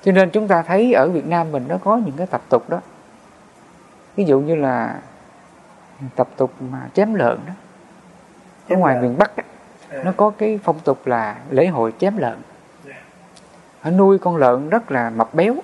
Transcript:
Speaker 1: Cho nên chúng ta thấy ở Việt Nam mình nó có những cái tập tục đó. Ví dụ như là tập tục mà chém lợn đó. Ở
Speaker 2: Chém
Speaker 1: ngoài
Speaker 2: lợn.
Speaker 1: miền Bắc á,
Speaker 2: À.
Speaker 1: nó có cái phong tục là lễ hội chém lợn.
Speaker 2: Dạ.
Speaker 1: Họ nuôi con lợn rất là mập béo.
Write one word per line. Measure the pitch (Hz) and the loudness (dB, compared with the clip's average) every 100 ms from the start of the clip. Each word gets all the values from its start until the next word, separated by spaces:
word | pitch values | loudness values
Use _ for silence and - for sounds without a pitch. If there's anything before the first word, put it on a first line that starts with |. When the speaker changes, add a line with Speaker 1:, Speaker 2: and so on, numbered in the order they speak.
Speaker 1:
Cho | - | 4
nên | 185 185 | 4 4
chúng | - 214 | 2 2
ta | 180 | 0
thấy | 165 185 240 | 2 2 2
ở | 247 139 | 4 2
Việt | 175 143 | 0 -2
Nam | 170 165 | -2 -2
mình | 147 127 | -4 -4
nó | 180 | -4
có | 190 226 | 0 0
những | 202 139 | 0 -6
cái | 185 | -6
tập | - - | -6 0
tục | 123 - | 0 0
đó. | 175 - - - - - - - _ - - - - - - | -10 -10 -20 -20 -20 -20 -20 -20 _ -20 -20 -20 -20 -14 -4
Ví | 190 | 2
dụ | 135 | 2
như | 147 165 | 2 -2
là | 139 123 113 110 - - - - - - - - - - 135 - | -2 -2 -4 -8 -16 -20 -20 -20 -20 -20 -20 -20 -20 -16 -14 -4
tập | 127 - | -4 -2
tục | 131 - | -4 -4
mà | 131 131 127 | -12 -12 -6
chém | - 214 | -2 0
lợn | 214 123 120 135 | 2 0 -2 -8
đó. | |
Ở | 185 - - - - - - - - - - - | -16 -18 -20 -20 -20 -20 -20 -20 -20 -20 -20 -4
Speaker 2:
Chém | 185 | 0
Speaker 1:
ngoài | 170 127 | 2 2
Speaker 2:
lợn. | |
Speaker 1:
miền | 123 127 | 0 2
Bắc | 202 - | 0 0
á, | - - - - - | -14 -18 -20 -20 -16
Speaker 2:
À. | 139 | -8
Speaker 1:
nó | 165 185 | -6 0
có | 208 208 | 0 0
cái | 214 214 | -4 -4
phong | 196 156 | -4 -4
tục | 160 135 - | -2 -4 -2
là | 120 110 117 131 | -2 -4 -10 -4
lễ | 135 170 | 0 2
hội | 151 113 110 | 2 -2 0
chém | 185 208 | -4 -2
lợn. | 127 113 - - - - - | -4 -6 -18 -20 -20 -20 -20
Speaker 2:
Dạ. | - - - - - - - - _ | -20 -20 -20 -20 -20 -20 -20 -20 _
Speaker 1:
Họ | 156 | -2
nuôi | 180 196 196 | 4 6 4
con | 185 170 | 2 2
lợn | 131 123 147 | 4 2 0
rất | 208 226 | -2 0
là | 135 117 | -4 -2
mập | 113 113 | -2 -2
béo. | 156 190 269 | 2 0 0